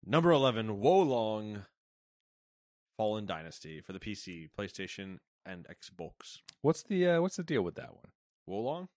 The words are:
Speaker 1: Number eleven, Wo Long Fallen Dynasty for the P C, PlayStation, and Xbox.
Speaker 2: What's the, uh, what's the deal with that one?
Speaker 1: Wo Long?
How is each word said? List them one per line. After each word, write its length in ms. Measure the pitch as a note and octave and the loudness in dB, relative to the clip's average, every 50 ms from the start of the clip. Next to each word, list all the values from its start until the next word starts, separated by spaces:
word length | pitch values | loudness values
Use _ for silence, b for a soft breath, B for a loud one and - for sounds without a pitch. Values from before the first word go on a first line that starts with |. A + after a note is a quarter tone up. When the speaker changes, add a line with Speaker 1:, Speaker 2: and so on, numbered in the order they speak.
| - | -4
Speaker 1:
Number 260 | - A2 D#3+ E3+ F3 | 2 2 4 6 8
eleven, 480 | E3+ C#3+ C3+ C3 A#2 A2 A2 A2 G#2+ G2+ | 8 8 8 6 4 2 -2 -2 -2 4
Wo 220 | G2+ C#3 F3+ G3 | 4 6 8 8
Long 640 | F#3 D3 B2+ A#2+ A2+ A2 G#2+ G#2+ G#2+ G#2+ G#2 G#2 G2+ - _ _ _ _ _ _ _ _ _ _ _ _ _ _ _ _ _ _ _ _ _ _ _ _ _ - | 6 6 4 2 0 0 -2 -4 -4 -6 -8 -10 -12 -14 _ _ _ _ _ _ _ _ _ _ _ _ _ _ _ _ _ _ _ _ _ _ _ _ _ -2
Fallen 280 | A2 G#2+ G#2+ G#2+ G#2+ | 0 0 0 -2 -2
Dynasty 560 | F#2+ F#2 D#2+ D#2+ E2 D#2 - - D#2 D#2+ D#2 | -4 -6 -6 -6 -12 -14 -14 -14 -12 -14 -14
for 100 | D#2 - F#2+ | -12 -12 -12
the 60 | F#2+ | -10
P 140 | - A2 G#2 | -8 -8 -10
C, 340 | F#2+ - - F2 E2 D#2+ D2+ _ - | -10 -10 -12 -12 -12 -14 -14 _ -8
PlayStation, 600 | G2+ F#2 - - F#2+ F#2 - - G2 F#2+ F#2+ - _ _ _ _ _ | -8 -8 -8 -10 -10 -10 -10 -10 -12 -12 -12 -14 _ _ _ _ _
and 200 | F#2 F#2 F2+ E2 - | -16 -14 -14 -14 -16
Xbox. 720 | F2 _ - - _ - E2+ D#2+ - _ - - - - _ - - _ | -18 _ -20 -20 _ -12 -12 -12 -12 _ -20 -18 -18 -18 _ -20 -20 _
Speaker 2:
What's 220 | - C#3 D#3+ - - | 0 0 0 0 -4
the, 240 | - G#3 F#3 F3+ F3 | -4 0 2 2 4
uh, 140 | F3 E3 | 4 2
what's 160 | E3+ F#3+ - - | 2 0 -2 -6
the 60 | F3 | -6
deal 200 | D#3+ E3 B2 F#2+ | -2 0 0 0
with 120 | F2 D#2+ | 0 -4
that 180 | - - - - | -8 -14 -16 -18
one? 180 | - _ - _ _ _ _ _ _ _ | -20 _ -20 _ _ _ _ _ _ _
Speaker 1:
Wo 140 | - F#2 G2+ | -8 -6 -4
Long? 280 | A2+ B2+ D3+ F3 F#3 F#3 _ | -4 -4 -4 -6 -8 -12 _